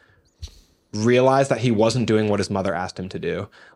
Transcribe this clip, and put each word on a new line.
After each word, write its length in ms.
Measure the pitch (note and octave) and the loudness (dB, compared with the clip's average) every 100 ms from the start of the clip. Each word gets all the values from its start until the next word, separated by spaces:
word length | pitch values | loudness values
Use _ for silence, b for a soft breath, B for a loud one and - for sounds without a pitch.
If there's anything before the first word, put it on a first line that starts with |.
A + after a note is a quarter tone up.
| b b b _ - - _ _ _ | b b b _ -20 -20 _ _ _
realize 560 | G#2 A2+ B2 C3 C3+ C3+ | -2 2 4 4 4 2
that 100 | A#2 | 0
he 120 | A#2+ | 0
wasn't 360 | G#2+ A2+ B2 A2+ | 2 2 2 0
doing 220 | A2 G#2+ | 2 2
what 100 | G2+ | -2
his 120 | G2 | -2
mother 240 | G2 F#2+ | -4 -2
asked 240 | E2 F#2 - | -4 -6 -10
him 100 | F#2 | -12
to 100 | G2 | -8
do. 300 | E2+ E2+ G#2+ B B | -6 -6 -8 B B